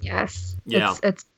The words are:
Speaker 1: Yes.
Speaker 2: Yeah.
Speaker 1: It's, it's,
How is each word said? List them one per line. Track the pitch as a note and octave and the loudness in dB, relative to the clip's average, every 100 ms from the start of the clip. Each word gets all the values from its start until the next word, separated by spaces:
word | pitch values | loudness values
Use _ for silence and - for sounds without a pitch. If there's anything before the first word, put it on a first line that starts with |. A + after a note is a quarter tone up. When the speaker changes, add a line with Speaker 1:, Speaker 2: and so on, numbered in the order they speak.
Speaker 1:
Yes. | - F#3 - - - - | -4 -2 -2 -4 -8 -8
Speaker 2:
Yeah. | - A3+ G#2 | 0 2 4
Speaker 1:
It's, | - | 2
it's, | G3+ F#3+ - | 0 0 -6